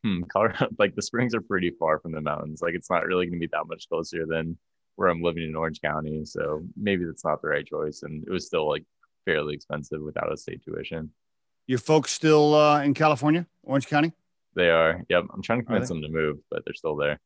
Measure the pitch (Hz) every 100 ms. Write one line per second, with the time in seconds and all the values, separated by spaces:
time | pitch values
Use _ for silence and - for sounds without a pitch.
0 | 110 90 87 98 107 - 143 - 101 -
1 | - 120 123 113 92 98 87 85 80 78
2 | 85 78 73 76 76 78 85 85 - 87
3 | - 90 90 87 82 78 80 82 - 80
4 | 82 85 80 80 80 85 _ _ _ -
5 | 98 82 85 82 80 78 80 78 76 76
6 | 78 78 76 - 73 78 85 - 104 95
7 | 85 78 82 76 78 73 76 76 76 76
8 | 76 76 85 92 - 85 76 73 - _
9 | _ _ - 78 76 73 - 73 73 78
10 | 76 76 78 78 - - - - - 80
11 | 78 _ _ _ _ _ - 127 - 156
12 | 135 - 160 151 147 151 151 147 143 135
13 | 156 143 147 160 170 _ - 135 - 151
14 | 160 - _ _ _ - 87 82 80 85
15 | - 87 85 - 98 117 120 110 - 82
16 | 76 80 78 73 _ - - - 80 73
17 | 73 73